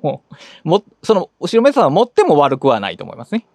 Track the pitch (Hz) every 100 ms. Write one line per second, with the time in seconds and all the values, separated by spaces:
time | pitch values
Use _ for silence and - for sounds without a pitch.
0 | 151 139 _ - - - 156 196 - _
1 | - 208 - _ 175 226 269 285 196 160
2 | 240 - 381 147 139 131 135 110 98 87
3 | 92 101 120 226 -